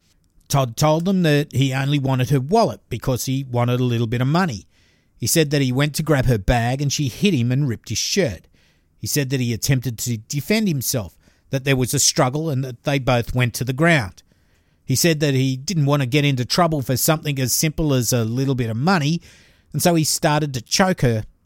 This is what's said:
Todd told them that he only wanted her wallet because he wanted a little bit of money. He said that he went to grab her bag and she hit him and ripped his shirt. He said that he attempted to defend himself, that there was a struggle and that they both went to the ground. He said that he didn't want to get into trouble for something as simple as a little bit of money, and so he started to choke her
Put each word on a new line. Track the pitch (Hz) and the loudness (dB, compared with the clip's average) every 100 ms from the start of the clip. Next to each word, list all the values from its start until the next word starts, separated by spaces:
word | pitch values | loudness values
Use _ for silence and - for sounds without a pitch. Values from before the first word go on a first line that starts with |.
| _ _ _ _ _ | _ _ _ _ _
Todd | 143 131 117 | 0 0 0
told | 156 156 170 | 2 2 2
them | 190 | 2
that | 165 147 147 | 4 2 2
he | 123 135 | 0 0
only | 131 135 147 | 0 0 0
wanted | 131 131 131 | 0 0 0
her | 139 | 0
wallet | 135 220 190 107 _ | 2 2 2 -2 _
because | 120 - 123 - | -6 -4 -2 -2
he | 131 | -4
wanted | 135 120 120 123 | -2 -2 0 2
a | |
little | 127 117 117 | 0 0 -2
bit | 120 | 0
of | 127 | 0
money. | 165 185 104 - _ _ _ _ _ | 2 0 -4 -14 _ _ _ _ _
He | 120 | 0
said | 165 151 | 2 2
that | 143 | 2
he | 131 | 0
went | 123 147 143 | 0 0 -2
to | |
grab | 156 143 123 | 0 2 2
her | 113 | 2
bag | - 123 117 135 | 2 2 0 -2
and | 143 | -2
she | - 139 | -2 -4
hit | - 196 | 0 2
him | 151 117 | 2 0
and | 131 147 | 0 -2
ripped | 107 - | -4 -6
his | 113 | -6
shirt. | - - 156 87 _ _ _ _ _ _ | -2 -2 -2 -4 _ _ _ _ _ _
He | 107 | -4
said | 151 135 | -2 -2
that | 135 | -2
he | 120 | -2
attempted | 110 - 135 131 113 | -2 0 0 -2 -6
to | 123 113 | -6 -6
defend | - 143 - 214 208 | -6 -8 -2 0 0
himself, | 143 - 127 92 _ _ _ _ | -2 -2 -4 -6 _ _ _ _
that | 135 | -4
there | 135 135 | 0 0
was | 127 | 0
a | 143 | 0
struggle | - - 131 147 160 | 0 2 0 0 -4
and | 131 135 | -4 -4
that | 120 | -6
they | - 143 | -2 0
both | 123 - - | 2 0 0
went | 127 123 - | 0 -2 -2
to | |
the | 120 | -6
ground. | 131 165 156 95 - _ _ _ _ _ _ | 0 4 4 0 -10 _ _ _ _ _ _
He | - 131 | -4 2
said | 175 156 | 2 2
that | 151 | 2
he | 131 135 131 | 2 0 -2
didn't | 143 170 139 | -4 0 2
want | 147 | 2
to | 127 | 2
get | 147 143 | 2 2
into | 131 | 0
trouble | 120 - 170 156 | 0 2 2 0
for | 123 170 | -2 0
something | - 160 156 139 | 2 0 -2 -2
as | 127 | -2
simple | - 160 147 156 | 0 -2 0 0
as | 131 113 | 0 2
a | 123 110 | 0 0
little | 123 139 127 | -2 -2 0
bit | 113 | -2
of | 110 | 0
money, | 156 190 143 165 - - _ _ _ | 2 2 0 -2 -6 -20 _ _ _
and | 151 | 0
so | 175 170 | 2 2
he | |
started | 151 - 160 151 151 | 0 0 0 0 -2
to | 131 | -6
choke | - - 190 180 | -4 0 2 2
her | 127 113 - _ | 0 0 -4 _